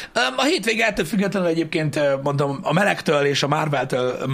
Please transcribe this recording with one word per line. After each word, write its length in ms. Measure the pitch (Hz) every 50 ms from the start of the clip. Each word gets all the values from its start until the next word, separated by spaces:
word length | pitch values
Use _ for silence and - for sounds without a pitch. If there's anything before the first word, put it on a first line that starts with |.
| - - -
Öm, 200 | 226 247 254 254
a 60 | 262 262
hétvége 420 | 294 370 285 185 226 226 220 226
ettől 200 | 220 - - 180
függetlenül 420 | - 233 190 202 190 - 196 180
egyébként, 480 | 170 165 165 160 156 - 165 156 147 -
ö, 180 | 156 147 139 135 135 139
mondom, 360 | 143 139 139 147 139 139 135
a 120 | - - 151
melegtől 520 | 185 208 196 170 - - 180 147 143 143
és 180 | 143 135 - 151
a 40 |
Marveltől, 800 | 139 151 156 151 151 151 - - 139 139 123 127 123 - - - 135